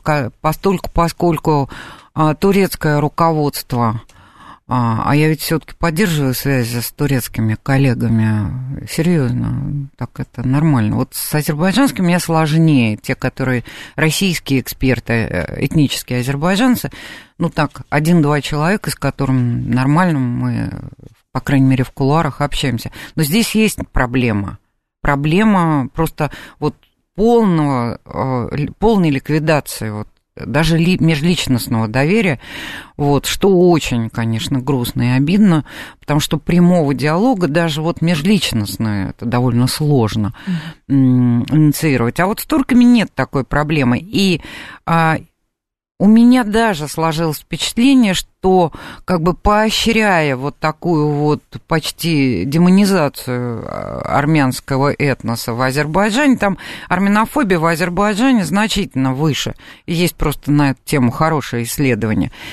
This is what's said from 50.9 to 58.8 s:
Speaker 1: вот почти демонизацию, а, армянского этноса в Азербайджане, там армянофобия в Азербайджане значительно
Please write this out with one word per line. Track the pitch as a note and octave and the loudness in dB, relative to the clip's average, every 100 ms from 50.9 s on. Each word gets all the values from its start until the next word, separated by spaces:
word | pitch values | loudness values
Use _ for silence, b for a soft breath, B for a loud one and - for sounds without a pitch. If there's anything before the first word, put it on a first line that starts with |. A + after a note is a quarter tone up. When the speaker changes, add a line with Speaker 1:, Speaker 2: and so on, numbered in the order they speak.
| D#3 D3+ | 0 2
Speaker 1:
вот | D3 D3 C#3+ - - - | 0 0 0 -4 -14 -2
почти | E3 - - E3+ D3+ C3+ F#2 | -2 -2 -6 -2 2 2 0
демонизацию, | A#2+ E3 F3 G3 G3+ G3 C#3+ - - B2 B2 A2+ | 0 4 6 6 4 2 0 -4 -8 -6 -6 -8
а, | - - G1+ B1 - C3+ | -8 -8 -8 -8 -2 0
армянского | C#3+ D#3 C3 B2 - C3+ C#3+ | 2 4 2 0 -4 0 0
этноса | - C#3+ A#2+ A2 A#2 - | 0 -2 -2 -4 -6 -6
в | A#2 | -2
Азербайджане, | C3 C3+ D3+ E3+ G#3 A3 D4 B3 | -2 -2 -2 0 0 2 2 2
там | G3+ F3+ B B B | 0 -2 B B B
армянофобия | F3+ G3 G#3 A3+ D4+ G#3+ F3 | 0 2 2 0 0 0 2
в | E3 | 0
Азербайджане | E3 F3+ F3 G#3 G3+ C4 A#3+ | 0 -2 0 0 2 2 2
значительно | D#3+ G3 A3 G#3 | 2 0 0 -2